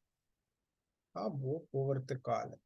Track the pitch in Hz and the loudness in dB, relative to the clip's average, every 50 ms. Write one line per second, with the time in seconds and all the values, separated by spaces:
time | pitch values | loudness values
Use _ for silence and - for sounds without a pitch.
0 | _ _ _ _ _ _ _ _ _ _ _ _ _ _ _ _ _ _ _ _ | _ _ _ _ _ _ _ _ _ _ _ _ _ _ _ _ _ _ _ _
1 | _ _ - 175 202 214 160 139 131 127 147 165 - - - 139 135 139 135 131 | _ _ -6 -2 -2 0 0 0 0 0 0 0 -2 -2 0 2 2 4 2 2
2 | 127 - 139 127 - 123 113 107 - - - - _ | 0 -2 -4 -2 0 0 0 0 0 -2 -8 -12 _